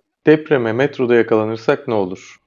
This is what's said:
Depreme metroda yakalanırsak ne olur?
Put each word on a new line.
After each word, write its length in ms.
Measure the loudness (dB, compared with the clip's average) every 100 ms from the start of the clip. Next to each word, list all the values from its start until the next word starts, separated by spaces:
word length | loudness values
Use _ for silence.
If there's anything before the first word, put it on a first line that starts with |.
| _ _ 2
Depreme 480 | 2 2 -2 0
metroda 420 | -2 -2 -2 2 2
yakalanırsak 720 | 2 0 0 -4 -2 -2 -2
ne 60 |
olur? 420 | -4 -4 -8 -16 -20